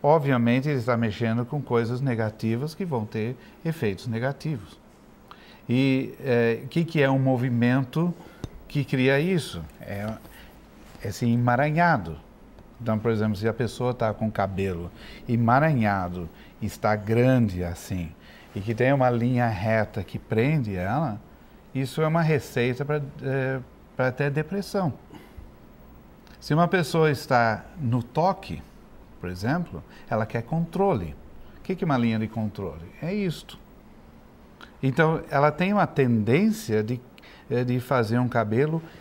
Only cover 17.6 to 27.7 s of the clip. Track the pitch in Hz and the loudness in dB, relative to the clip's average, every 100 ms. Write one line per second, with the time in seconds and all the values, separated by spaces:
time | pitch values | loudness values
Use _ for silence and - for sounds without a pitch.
17.6 | 87 85 - 92 82 - - - - 101 | -6 -6 -8 -6 -8 -12 -20 -20 -12 -8
18.6 | 101 113 127 139 127 120 120 123 120 98 | -4 2 2 4 4 4 2 2 2 0
19.6 | 110 110 104 - 95 113 - 110 131 156 | 2 2 0 -4 -8 -10 -2 2 2 2
20.6 | 110 95 92 127 131 104 - - - - | 0 -2 -2 -2 -2 -6 -12 -20 -20 -20
21.6 | - 131 135 - 156 165 160 147 - - | -10 -6 -4 -2 0 2 4 2 0 0
22.6 | 123 123 143 151 139 - 131 135 131 131 | 0 0 -2 -4 -4 -8 -4 -2 -2 -4
23.6 | 123 - - - 127 123 143 139 156 196 | -8 -20 -14 -2 -2 0 -2 0 -2 -6
24.6 | - 202 175 - - - - - - - | -4 -2 -2 -4 -16 -20 -20 -20 -20 -20
25.6 | - - - - - - - - - 151 | -20 -20 -20 -20 -20 -20 -20 -20 -2 2
26.6 | 170 185 160 165 156 139 - 127 117 107 | 4 2 2 4 4 2 2 4 4 0
27.6 | - | -6